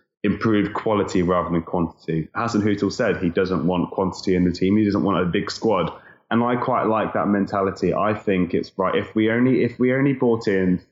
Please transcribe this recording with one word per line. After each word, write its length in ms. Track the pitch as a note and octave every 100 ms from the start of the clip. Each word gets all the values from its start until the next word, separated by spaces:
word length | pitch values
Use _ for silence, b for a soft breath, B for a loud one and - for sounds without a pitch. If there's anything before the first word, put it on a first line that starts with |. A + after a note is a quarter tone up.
| b _
improve 500 | G#2 F#2+ A2+ G#2+ G2+
quality 480 | - - G#2 F#2 F#2+
rather 280 | F2 F2+ E2+
than 120 | E2+
quantity. 640 | E2 F2+ E2 - - D#2+ D#2
Hasenhüttl 580 | G2 A2+ A2+ G#2 G#2 G2
said 260 | - A#2 E2
he 100 | F2+
doesn't 360 | F2+ F#2 F#2
want 280 | E2 F2+ E2+
quantity 420 | - F#2+ - -
in 80 | F2+
the 80 | F2+
team. 260 | F2 F#2 G#2
He 80 |
doesn't 200 | G#2 G2
want 200 | F2+ F2
a 60 | F2+
big 220 | G2 G2
squad. 400 | - A2+ G2 E2 - B B _
And 120 | A2+
I 140 | A#2+ B2
quite 280 | B2+ A#2+
like 280 | G#2 A2 F2+
that 160 | G#2+ F2+
mentality. 680 | G2+ G2 G#2 F#2+ F#2+ F#2
I 200 | - G2+
think 400 | G#2 - F#2 F2
it's 180 | - - -
right. 200 | F#2 -
If 180 | G2+
we 160 | A2 A2
only, 320 | A#2 B2+ B2+
if 160 | B2 -
we 140 | B2+
only 220 | C3 C#3
brought 340 | C3+ B2 A2+ A2
in 320 | G2 F#2 F2+ -